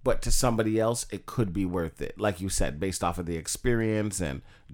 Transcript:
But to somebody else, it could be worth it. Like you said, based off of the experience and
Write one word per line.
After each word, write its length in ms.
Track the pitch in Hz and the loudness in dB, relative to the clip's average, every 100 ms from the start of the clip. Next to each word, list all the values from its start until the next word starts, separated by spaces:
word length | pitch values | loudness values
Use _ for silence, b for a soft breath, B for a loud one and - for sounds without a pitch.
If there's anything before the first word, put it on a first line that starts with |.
But 160 | - 110 | 2 0
to 100 | - | 4
somebody 480 | - 127 113 110 110 | 4 4 2 2 2
else, 280 | 110 120 - | 2 0 -4
it 140 | 98 | -10
could 300 | - - 104 | -6 -2 0
be 100 | 87 | 0
worth 380 | 95 90 82 - | 0 0 -2 -4
it. 180 | - - | -10 -2
Like 180 | 104 87 | -2 0
you 120 | 95 | -4
said, 280 | - 78 73 | 0 -2 0
based 240 | 95 90 | -4 -2
off 140 | 87 82 | -2 -2
of 60 | |
the 140 | 85 85 | -4 -4
experience 840 | 78 - 123 117 113 107 107 98 | -4 -4 0 2 2 0 -2 -2
and 220 | 82 67 - b b | -4 -4 -10 b b